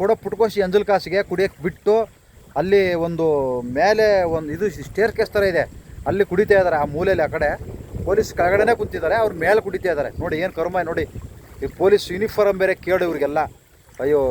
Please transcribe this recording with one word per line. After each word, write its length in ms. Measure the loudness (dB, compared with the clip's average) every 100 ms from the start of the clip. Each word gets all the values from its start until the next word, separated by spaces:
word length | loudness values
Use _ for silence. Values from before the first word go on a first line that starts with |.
ಕೂಡ 100 | 0 0
ಪುಟ್ಕೋಸಿ 360 | -2 -2 0 0 0
ಅಂಜಲ್ 200 | 0 2
ಕಾಸಿಗೆ 280 | 0 0 -2 -2
ಕುಡಿಯೋಕ್ಕೆ 300 | -2 -2 -2 -8
ಬಿಟ್ಟು 280 | -2 0 2 0 -8 _ -20 -8 -4
ಅಲ್ಲಿ 240 | 2 2 4 0 -2
ಒಂದು 180 | 0 2 2 0 -2 -4 0
ಮೇಲೆ 280 | 2 4 4 2 2 -2
ಒಂದು 140 | -4 -6
ಇದು 100 | -6 -6 -8
ಸ್ಟೇರ್ 240 | -2 -2 0
ಕೇಸ್ 140 | -2 0
ಥರ 100 | 0
ಇದೆ, 100 | 0 -4 -8 -18 -8 -4
ಅಲ್ಲಿ 140 | 0 0
ಕುಡಿತಾ 240 | 0 4 4
ಇದ್ದಾರೆ 160 | 4 2
ಆ 20 | 0 -2
ಮೂಲೆಯಲ್ಲಿ. 300 | 0 2 0
ಆ 40 | 0
ಕಡೆ 140 | -2 -2 -8 -14 -12 -8 -2
ಪೊಲೀಸ್ 220 | 0 -2 -2
ಕೆಳಗಡೆನೇ 360 | 2 2 2 0
ಕುಂತಿದ್ದಾರೆ, 340 | -2 -4 0 2
ಅವ್ರು 120 | 0 0 2
ಮೇಲೆ 140 | 2 0
ಕುಡಿತಾ 240 | -4 -2
ಇದ್ದಾರೆ. 180 | -2 -4 -6
ನೋಡಿ 140 | -6 -4
ಏನು 100 | -4 -4
ಕರ್ಮ 220 | -4 -2 -2
ನೋಡಿ, 160 | -4 -6 -8 -16 -18 -20 -10
ಈ 40 | -10 0
ಪೊಲೀಸ್ 260 | 4 4 2
ಯೂನಿಫಾರ್ಮ್ 460 | -4 -4 0 0 2
ಬೇರೆ 100 | 0 -2 -2
ಕೇಳು 180 | 0 0
ಇವ್ರಿಗೆಲ್ಲ. 320 | -2 -2 0 -4 -8 _ _ _ -6
ಅಯ್ಯೋ 160 | 2 2 2